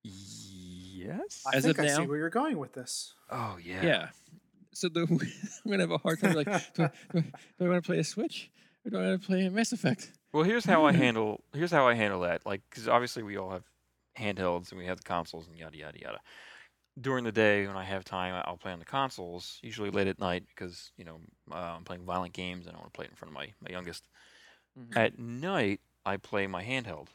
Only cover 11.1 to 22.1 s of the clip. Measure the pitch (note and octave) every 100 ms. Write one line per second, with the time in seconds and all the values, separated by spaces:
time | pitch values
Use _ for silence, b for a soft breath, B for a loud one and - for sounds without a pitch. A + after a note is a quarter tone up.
11.1 | A2+ G#2+ G#2 _ C#3+ E3+ E3 B2+ A#2 G#2
12.1 | F#2+ F2 E2 - G2 _ - A2+ A#2+ B2
13.1 | - G#2 G2 F#2 F#2 - _ _ _ _
14.1 | - G#2+ F#2+ F#2 F2 F2 F#2+ F2+ F2+ -
15.1 | F2 E2 E2+ E2+ E2 D#2+ D2+ D2+ D#2+ -
16.1 | A1 B B B B B B _ - B2+
17.1 | C3 A#2+ G#2+ G#2+ G2+ G2 G2 F#2 G2 F#2
18.1 | F#2+ F#2 F2+ D#2 F2+ F#2+ F2 E2 C#3 C3+
19.1 | - F2+ F2 - - A#2+ A2+ G2+ G2+ G2
20.1 | F#2+ F#2 F2+ - - F2+ F2 - - E2+
21.1 | D#2+ D#2+ _ - E2 F2 E2+ F2 F2+ F2